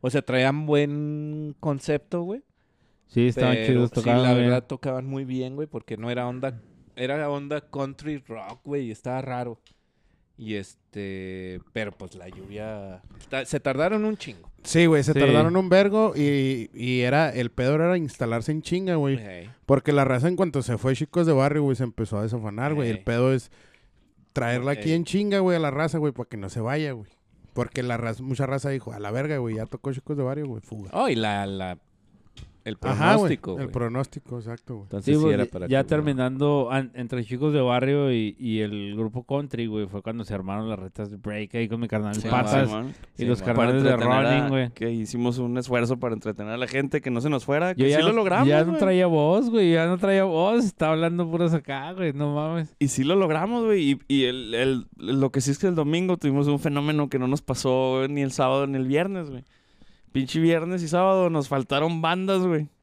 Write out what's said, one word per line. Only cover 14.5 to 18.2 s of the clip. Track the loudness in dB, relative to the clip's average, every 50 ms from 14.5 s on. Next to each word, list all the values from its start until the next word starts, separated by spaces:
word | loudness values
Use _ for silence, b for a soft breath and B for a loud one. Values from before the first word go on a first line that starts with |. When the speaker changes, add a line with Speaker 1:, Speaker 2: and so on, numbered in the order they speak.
| -20 _ _
Speaker 3:
Sí, | 0 4 6 6
güey, | 6 6 4 4
se | 2 4
Speaker 2:
Sí. | 4
Speaker 3:
tardaron | 6 6 6 6 6 6 4
un | 2 4 6
vergo | 6 6 6 6 4 2 2 2 2
y, | 2 2 2 2 2 2 0 0 -2 -6 -10 -10
y | -6 -2 0 2 2
era, | 2 4 4 4 2 2
el | 0 -2 -4 -4
pedo | _ 0 0 2 2
era | 4 4 2 2
instalarse | 0 0 -4 -4 -4